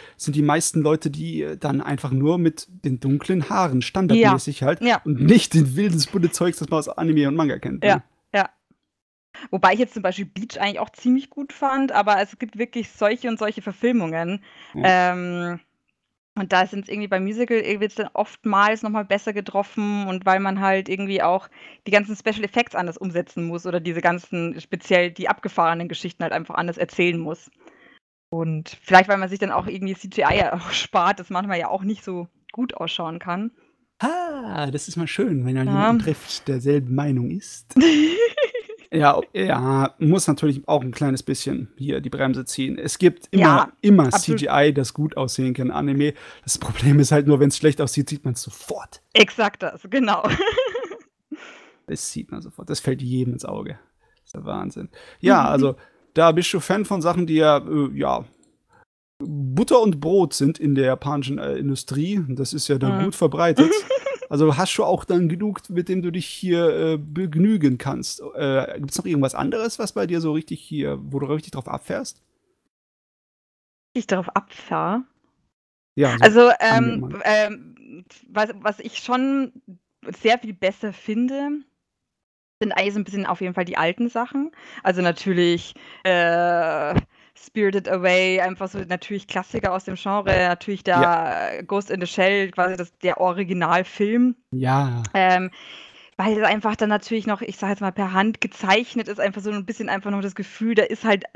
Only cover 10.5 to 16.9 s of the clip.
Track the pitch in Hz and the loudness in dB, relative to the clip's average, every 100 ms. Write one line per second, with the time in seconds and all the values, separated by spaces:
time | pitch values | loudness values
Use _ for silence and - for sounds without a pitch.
10.5 | - 196 202 - - 247 254 277 - 277 | -6 -4 -4 -10 -4 0 0 -2 -12 -14
11.5 | - 277 269 269 - 208 196 202 - 226 | -4 -2 0 0 0 2 2 0 -6 -10
12.5 | 208 240 240 190 - 208 240 247 220 214 | -8 -6 -6 -8 -2 -2 -2 -4 -4 -4
13.5 | 214 202 185 240 247 165 160 170 202 - | -6 -10 -2 0 2 0 -4 -4 -6 -10
14.5 | - - - 190 180 180 180 180 175 175 | -20 -14 0 4 6 4 0 -4 -6 -6
15.5 | 175 _ _ _ _ _ _ _ - 190 | -8 _ _ _ _ _ _ _ -10 0
16.5 | 185 185 202 196 | 0 0 -4 -8